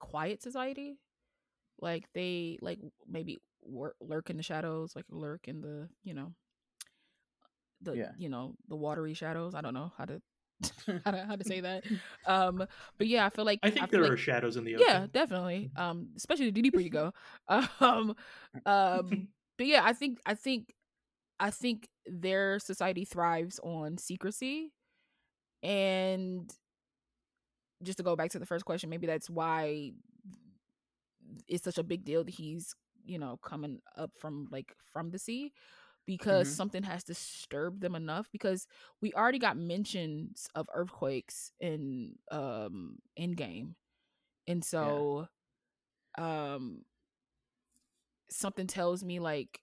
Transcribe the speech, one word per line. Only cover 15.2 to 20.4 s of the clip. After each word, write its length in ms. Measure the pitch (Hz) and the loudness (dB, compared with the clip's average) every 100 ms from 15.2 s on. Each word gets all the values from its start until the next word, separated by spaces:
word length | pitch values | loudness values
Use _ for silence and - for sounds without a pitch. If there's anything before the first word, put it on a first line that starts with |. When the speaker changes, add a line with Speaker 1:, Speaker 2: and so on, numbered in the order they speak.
| 320 185 180 180 143 | 2 0 -2 -2 -4
Speaker 3:
Mm-hmm. 80 | 143 | -2
Speaker 1:
Um, 320 | 175 170 - - | -2 -2 -8 -6
especially 340 | - - 254 | 0 2 4
the 120 | 202 | 6
deeper 180 | 247 349 | 6 6
you 100 | 175 | 4
go. 220 | 156 160 - - - - | 2 0 -2 -14 -12 2
<laughs> 0 | |
Um, 640 | 208 262 - 262 226 220 214 - - - | 4 4 6 6 6 2 -2 -10 -20 -16
Speaker 3:
<laughs> 120 | - - | -4 6
Speaker 1:
um, 640 | 202 190 185 180 202 190 _ _ - | 6 8 4 2 0 -2 _ _ -2
but 80 | 254 | 6
yeah, 160 | 294 | 8
I 80 | 185 | 8
think, 260 | 240 285 240 - | 6 0 -2 -2
I 80 | |
think, 400 | 214 | 0